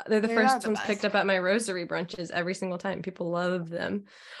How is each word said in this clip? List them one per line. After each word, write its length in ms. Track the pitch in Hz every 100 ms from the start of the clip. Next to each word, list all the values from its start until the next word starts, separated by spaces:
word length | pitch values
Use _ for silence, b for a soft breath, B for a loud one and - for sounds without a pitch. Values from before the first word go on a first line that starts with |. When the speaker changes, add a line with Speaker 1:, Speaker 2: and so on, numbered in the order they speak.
| -
Speaker 1:
They're 140 | 214
the 60 | 220
Speaker 2:
they 80 | 226
Speaker 1:
first 200 | 262 254
Speaker 2:
are 40 |
the 80 | 220
Speaker 1:
ones 80 | 214
Speaker 2:
best. 80 | 208
Speaker 1:
picked 160 | 208 208
up 100 | 202
at 100 | 190
my 120 | 190
rosary 460 | 180 214 220 180 170
brunches 440 | 165 175 - 165
every 220 | 175 175
single 240 | 185 190 175
time. 240 | 196 175
People 280 | 185 185 170
love 380 | 175 180 180 165
them. 360 | 170 180 202 202 B B B